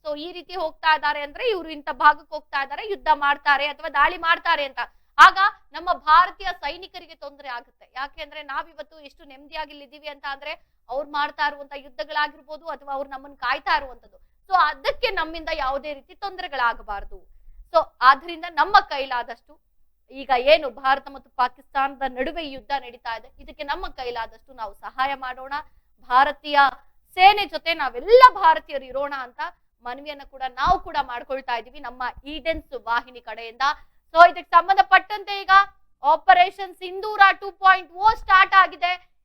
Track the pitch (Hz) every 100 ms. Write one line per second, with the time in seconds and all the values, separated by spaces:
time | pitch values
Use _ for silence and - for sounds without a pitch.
0 | 311 294 330 349 294 370 320 311 320 311
1 | 294 294 285 294 508 381 320 302 302 294
2 | 294 302 311 302 _ 285 269 294 440 392
3 | 311 294 285 285 294 277 294 285 320 285
4 | 302 359 330 339 339 311 277 262 226 _
5 | _ - 349 381 403 - _ 294 359 320
6 | 302 320 370 370 381 359 285 359 370 359
7 | 330 320 294 285 285 240 240 _ 190 254
8 | 285 320 302 302 294 277 320 302 302 320
9 | 285 _ 311 269 285 320 294 294 277 294
10 | 302 285 285 277 285 330 _ _ _ 262
11 | 294 294 294 294 294 285 277 285 277 -
12 | 302 302 294 302 294 302 330 285 285 269
13 | 277 269 285 285 247 285 370 311 269 240
14 | _ _ _ _ _ 370 302 285 302 571
15 | 480 392 320 330 320 320 262 277 302 277
16 | _ - 392 370 359 277 233 226 - 202
17 | 202 190 _ - - - - 330 - _
18 | 247 269 339 330 349 311 359 415 392 285
19 | 269 247 254 233 _ 294 _ _ _ _
20 | _ 262 269 247 262 320 285 226 269 277
21 | 277 277 269 - 247 - _ 285 269 277
22 | 269 254 285 320 302 269 - 277 247 240
23 | 240 226 240 _ - 285 285 320 381 -
24 | 247 240 226 220 _ 247 214 202 254 254
25 | 269 277 254 247 262 285 302 _ _ _
26 | - 247 285 285 302 285 277 262 _ _
27 | _ 370 370 415 370 320 330 330 269 233
28 | 339 494 508 415 339 311 320 285 262 254
29 | 285 277 247 247 330 _ _ _ 240 262
30 | 294 277 269 269 262 247 302 381 381 311
31 | 269 240 - 269 262 233 226 - 240 247
32 | 247 - 277 311 320 320 _ 254 226 233
33 | 240 247 233 220 233 240 277 302 - _
34 | _ 320 349 359 - 349 349 392 381 370
35 | - 415 392 403 381 381 392 _ _ _
36 | 277 311 381 359 370 392 381 339 370 381
37 | 427 415 392 370 403 - 381 381 320 349
38 | 427 440 - 381 392 392 359 349 349 359
39 | _ _